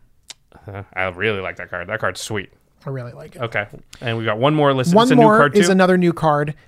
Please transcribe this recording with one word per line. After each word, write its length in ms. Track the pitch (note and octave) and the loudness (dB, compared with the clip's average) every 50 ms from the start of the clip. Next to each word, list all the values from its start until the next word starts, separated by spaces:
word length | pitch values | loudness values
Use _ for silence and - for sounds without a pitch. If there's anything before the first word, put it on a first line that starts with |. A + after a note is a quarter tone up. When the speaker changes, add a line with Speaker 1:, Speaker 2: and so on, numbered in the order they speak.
| _ _ _ _ _ - - _ _ _ - - - G#2 | _ _ _ _ _ -20 -20 _ _ _ -20 -20 -18 -16
Speaker 1:
Uh, 140 | G2 G2+ F#2+ - | -14 -14 -14 -10
I 120 | - F#2 F#2 F#2+ | -8 -6 -6 -6
really 320 | F2 F2+ G#2 A2+ G#2 F#2+ | -4 -4 -4 -4 -4 -4
like 160 | F#2 F2 E2+ | -6 -8 -10
that 140 | - F2+ - | -12 -14 -12
card. 160 | F#2 F2 F2 G2 | -12 -12 -8 -8
That 100 | G#2+ A2 | -6 -6
card's 220 | A2 F#2+ F#2 - | -4 -6 -6 -8
sweet. 320 | - - G#2+ G2+ - - _ _ _ _ _ _ - | -10 -10 -8 -10 -10 -12 _ _ _ _ _ _ -14
Speaker 2:
I 60 | C#3+ | -12
really 220 | C3+ C3 A#2+ A#2+ | -12 -12 -12 -14
like 240 | - C#3+ - - - | -18 -20 -20 -20 -12
it. 40 | C#3 | -10
Speaker 1:
Okay. 260 | A#2+ A2+ - G#2 G#2 - - - - _ - - | -8 -6 -6 -6 -6 -8 -12 -20 -20 _ -18 -10
And 160 | C3 A#2 A2+ A2+ | -6 -6 -4 -4
we 80 | A2+ | -4
got 100 | A2+ G#2+ | -4 -2
one 180 | A2 C3 D3 D#3 | 0 0 2 2
more 200 | D3+ C#3+ C#3 C3+ | 2 2 2 2
list. 200 | C3 B2 F3 F3+ | 2 0 2 4
Speaker 2:
One 100 | A3 A#3+ | 4 4
Speaker 1:
It's 80 | C4 | 4
a 20 | B3+ | 6
new 80 | A#3+ | 6
Speaker 2:
more 160 | A3+ G#3+ G#3+ A3 | 6 6 6 4
Speaker 1:
card, 180 | C#3+ C#3+ - | 4 4 4
Speaker 2:
is 120 | G#3 F3+ F3+ | 2 2 4
Speaker 1:
too? 40 | |
Speaker 2:
another 240 | F#3+ F#3+ F#3 F3+ F#3 | 4 4 4 4 2
new 160 | F3+ F3 E3+ | 2 2 0
card, 420 | D#3+ - D#3+ D3+ D3 D3 D3+ D3+ - - _ | 0 0 0 0 0 0 -2 -4 -8 -12 _